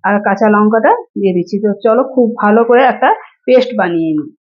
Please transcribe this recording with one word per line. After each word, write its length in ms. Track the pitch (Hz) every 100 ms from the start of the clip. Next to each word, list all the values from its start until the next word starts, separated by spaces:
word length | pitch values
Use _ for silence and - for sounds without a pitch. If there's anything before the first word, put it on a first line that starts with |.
আর 120 | 190 208
কাঁচা 240 | 208 202 214
লঙ্কাটা 440 | 208 214 220 285 480 - -
দিয়ে 180 | 196
দিচ্ছি। 220 | 175 175 202
তো 60 | 208 202
চলো 180 | 226 226
খুব 220 | 262 254 226 -
ভালো 220 | 208 220
করে 180 | 233 247
একটা 260 | 262 214 269 427 - _
পেস্ট 260 | - 254 254 214
বানিয়ে 340 | 180 170 160
নিই। 180 | 151 147 _